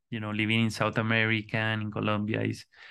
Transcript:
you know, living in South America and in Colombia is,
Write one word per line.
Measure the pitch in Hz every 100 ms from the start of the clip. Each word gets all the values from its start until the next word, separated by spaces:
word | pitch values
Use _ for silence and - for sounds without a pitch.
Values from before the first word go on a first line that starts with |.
| -
you | 117
know, | 107
living | 107 107 113
in | 113
South | 107 107 107
America | 110 113 110 110 104 113
and | 110 110
in | 107
Colombia | 107 107 107 104 110
is, | 110 110 - - -